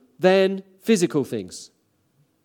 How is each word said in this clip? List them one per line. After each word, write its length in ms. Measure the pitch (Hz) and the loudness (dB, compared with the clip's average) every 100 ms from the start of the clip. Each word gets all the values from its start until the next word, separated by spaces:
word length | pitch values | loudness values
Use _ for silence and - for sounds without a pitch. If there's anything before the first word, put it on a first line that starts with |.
| _ _ | _ _
than 420 | 185 190 190 190 - _ | 2 4 2 -2 -12 _
physical 440 | - 220 170 151 | 0 2 2 -2
things. 480 | 123 117 92 - - _ _ _ _ _ _ _ | -4 -8 -10 -16 -20 _ _ _ _ _ _ _